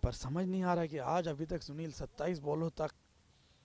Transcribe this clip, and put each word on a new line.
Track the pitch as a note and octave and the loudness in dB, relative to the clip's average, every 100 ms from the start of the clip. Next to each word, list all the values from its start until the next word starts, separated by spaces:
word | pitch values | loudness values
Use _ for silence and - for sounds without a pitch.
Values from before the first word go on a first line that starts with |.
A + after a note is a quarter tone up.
पर | B2 | 0
समझ | A#2 B2+ D#3 F#3 | 0 -2 0 0
नहीं | F#3 | 2
आ | F3+ | 4
रहा | F3 E3 | 4 2
कि | D3 | 0
आज | B2+ E3+ E3 | 2 2 2
अभी | C#3+ D#3 | -2 -2
तक | E3+ | -4
सुनील | - D3 D#3+ | -4 -6 -6
सत्ताईस | C3+ C#3 - D3+ F3 | -6 -10 -2 -2 0
बॉलों | C#3+ D3+ E3 | 0 0 0
तक | - D#3 - _ _ - - - - | 0 -4 -4 _ _ -20 -20 -20 -20